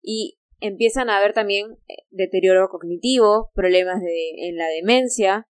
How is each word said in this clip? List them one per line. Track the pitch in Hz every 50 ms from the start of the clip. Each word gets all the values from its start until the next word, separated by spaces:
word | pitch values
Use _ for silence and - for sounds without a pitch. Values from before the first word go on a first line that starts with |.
Y | _ - 220 220 214 - _ _ _ _ _ _
empiezan | - 208 196 - 226 226 - - 254 233
a | 214
haber | 196 202 208 208
también, | 226 214 202 196 202 208 220 - _ _
eh, | _ - - _ _
deterioro | - 190 190 180 - 185 180 185 185 185 190 190
cognitivo, | - 175 - 170 175 170 - 247 262 254 226 208 208 220 214 - _
problemas | - 185 185 180 185 185 185 180 175
de, | 180 175 170 165 165 160 156 - -
en | 175 170
la | 165 165
demencia | 160 160 160 170 208 240 254 254 247 - - 208 190 190 208 - _